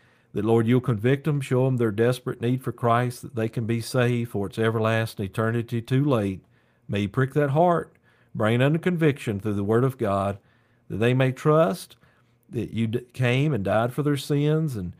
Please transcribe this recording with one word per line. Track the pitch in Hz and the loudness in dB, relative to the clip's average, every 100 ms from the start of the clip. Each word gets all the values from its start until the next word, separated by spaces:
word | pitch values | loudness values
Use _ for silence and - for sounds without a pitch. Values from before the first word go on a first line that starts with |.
| _ _ _ | _ _ _
that, | - 104 | -2 2
Lord, | 117 113 | 4 4
you'll | 127 | 2
convict | 127 110 120 139 | 2 0 0 0
them, | 156 143 | 0 -4
show | 135 127 131 | 0 0 2
them | 127 | 2
their | 117 | 0
desperate | 101 117 127 - - | 2 2 0 -4 -4
need | 117 127 | -2 -2
for | 123 | -4
Christ, | - 120 117 123 - | -2 2 2 0 -6
that | - 117 | -10 -6
they | 110 | -4
can | - 110 | -4 -2
be | 117 | -4
saved, | 110 131 120 120 117 | -2 0 2 0 -2
for | 101 95 | -4 -4
it's | 113 | -2
everlasting | 113 113 110 113 113 - 98 | 0 0 0 0 -2 -6 -6
eternity | - 110 117 117 117 | -2 -2 -2 -4 -6
too | 113 131 143 | 0 0 2
late. | 120 101 92 - _ _ _ - | 2 0 -4 -12 _ _ _ -6
May | 101 | -4
you | 101 | -2
prick | 127 131 | -2 -2
that | 151 147 | 0 0
heart, | 139 180 170 - _ _ _ _ - | 2 2 2 -4 _ _ _ _ -2
bring | 107 120 | 2 4
under | 135 165 | 2 2
conviction | 185 175 156 135 - 98 | 0 2 0 0 -4 -4
through | 107 101 | -2 -2
the | |
Word | 101 113 | 2 2
of | 131 131 | 2 0
God, | 107 98 98 101 _ _ _ _ - | -2 0 -2 -4 _ _ _ _ -10
that | 95 | 0
they | 117 127 | 2 2
may | 131 | 0
trust | 127 156 151 175 185 - _ _ _ _ _ - | 0 2 4 2 -2 -10 _ _ _ _ _ -10
that | 117 90 | -8 -6
you | 107 113 | -2 -2
d-, | 120 - | -4 -6
came | - 123 127 151 | -2 0 2 0
and | 123 | 0
died | 95 104 123 | 0 0 0
for | 135 | -2
their | 147 139 | -2 -2
sins | - 143 147 156 160 117 | 0 0 2 0 -2 -4
and | 87 | -8